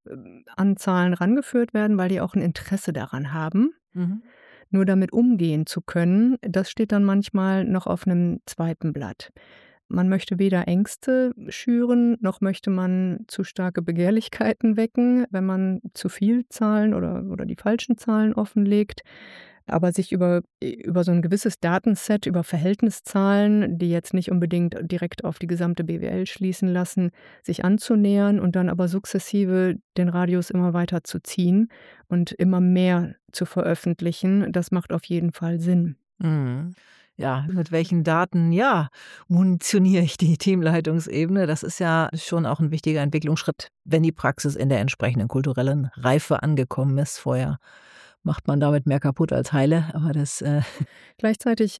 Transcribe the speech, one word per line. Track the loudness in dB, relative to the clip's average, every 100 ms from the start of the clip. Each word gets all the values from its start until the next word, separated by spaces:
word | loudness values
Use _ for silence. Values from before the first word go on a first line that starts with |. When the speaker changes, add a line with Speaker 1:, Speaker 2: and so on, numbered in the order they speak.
| -20
Speaker 1:
ähm, | -20 -20 -20 -16 -2
an | 0 0
Zahlen | 0 2 2
rangeführt | 2 2 0 0 -2 0
werden, | 0 0 2
weil | 0
die | -2
auch | -2
ein | 0
Interesse | -2 -4 -4 -6 -4
daran | -6 -6 -6 -6
haben. | -4 -2 0 0 -2 _
Speaker 2:
Mhm. | -6 -4 -6 -10 _ -20 -20 -4
Speaker 1:
Nur | 0 2
damit | 2 2
umgehen | 2 2 2 2 0 -2
zu | -6
können, | -6 -2 2 4 2 0
das | -2 -2 -4
steht | -4 -2
dann | 2
manchmal | 2 2 0 -2 0 0
noch | 0 -2 -2
auf | -4 0
einem | 0 0 -2 -8
zweiten | -6 -4 -4 -6
Blatt. | -6 -10 -12 -20 -20 -20 -20 _ _ -6
Man | 0 2
möchte | 0 -2 0
weder | 2 2 2
Ängste | 0 0 -4 0 0 0 -4 -12
schüren, | -8 0 0 4 4 4 2
noch | -2 0
möchte | -2 -2 -2
man | 0 0 0 -2 -4 -8
zu | -8
starke | -8 -4 -4 -4
Begehrlichkeiten | -4 0 2 2 -2 -4 -2 0 0 0
wecken, | 0 2 2 2 0
wenn | -2
man | -2 0 0 -2 -8
zu | -8 -8
viel | -2 0 2 -2
Zahlen | -2 0 2 2
oder, | 2 -2 -4 -6
oder | -8
die | -8 -4
falschen | -2 -2 0 -4
Zahlen | 0 2 2
offenlegt. | 0 -2 0 2 2 0 -6 -20 -20 -20 -20 -20 _ -4
Aber | 0 0
sich | 0 -2
über, | 0 2 0 -2 -10
über | -10 -8 -2 0
so | 2
ein | 2
gewisses | 2 0 -2 -2
Datenset, | -2 0 0 0 0 -2 0
über | -2
Verhältniszahlen, | -2 -2 0 2 0 -2 -4 0 2 4 4 4 2 0
die | 0
jetzt | -2 -2
nicht | -2 0
unbedingt | 0 2 2 0 -2
direkt | -6 -4 -6 -6
auf | -8 -6
die | -4
gesamte | -2 -2 -2
B | -4 -4
W | -4
L | -4 -4
schließen | -4 -4 -2 0
lassen, | 0 -2 -2 -2 -4 -20 -16
sich | -8 -2
anzunähern | 0 0 2 2 4 4 4 2
und | 2 2
dann | 0
aber | 0 0
sukzessive | -2 -4 -6 -2 0 2 2 0 -2 _ -2
den | 0
Radius | 2 0 0 0
immer | 0 0
weiter | 0 0 -4
zu | -4 -10
ziehen | -6 0 4 4 2 -2 -20 -20 -4
und | -2 -2
immer | 0 2 4
mehr | 4 4 4 2 -2 -8 _
zu | -8 -4
veröffentlichen, | -2 -2 -2 -2 -2 -4 -2 2 2 2
das | -2 -2
macht | -2 -2
auf | -6
jeden | -2 -2 -2
Fall | -2 -4 -2
Sinn. | 2 2 0 -4 _ -6
Speaker 2:
Mhm. | -2 0 -2 -4 -8 -12 _ _ _ -8
Ja, | -4 -4 -2
mit | -4 -2
welchen | -2 0 0
Daten, | 2 0 0 0 2
ja, | 2 2 0 -2 -8 -20 -16 0
munitioniere | 2 4 2 0 4 4 4
ich | 2 2
die | 2 2
Teamleitungsebene? | 2 2 2 0 0 -2 -2 -2 0 0 0
Das | -2
ist | -4 -4
ja | 0 2 0
schon | -4 -4 -2 0
auch | 0
ein | 0
wichtiger | 0 0 0
Entwicklungsschritt, | 0 0 0 -2 -2 -6 -8 _
wenn | 0 2
die | 2
Praxis | 2 -2 0 -4 -2
in | 0
der | 2
entsprechenden | 0 0 0 0 0
kulturellen | 0 -2 0 0 0 -2
Reife | -2 0 2 2 0
angekommen | 2 0 0 0 0 0
ist. | -2 -4
Vorher | -2 -2 -2 -4 _ -20 -20 -20 -20 _
macht | -6 -4 0
man | 2
damit | 2 2 2
mehr | 0
kaputt | 0 0 0
als | 0 0
heile, | 2 2 2 0
aber | -2 -2
das, | 0 -2 -4
äh | -2 0
<laughs> | 0 -4 -8 -10 -20 -4
Speaker 1:
Gleichzeitig | -2 0 0 0 0 -2